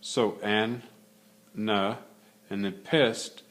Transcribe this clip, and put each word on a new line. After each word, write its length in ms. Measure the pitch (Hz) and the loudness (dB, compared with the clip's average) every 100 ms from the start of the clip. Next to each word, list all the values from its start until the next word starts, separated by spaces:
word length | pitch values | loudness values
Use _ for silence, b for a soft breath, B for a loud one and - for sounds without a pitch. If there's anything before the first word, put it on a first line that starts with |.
So 380 | - - 110 - | -6 0 0 0
an, 400 | 104 107 110 120 - - _ _ _ _ _ | 0 2 2 -2 -10 -20 _ _ _ _ _
na, 420 | - 107 101 98 123 - - b b - | -6 0 2 2 -2 -10 -20 b b -10
and 160 | 101 | -4
then 160 | 196 - | -4 -6
pest 580 | - 165 127 110 - - - | 0 4 4 2 -8 -14 -20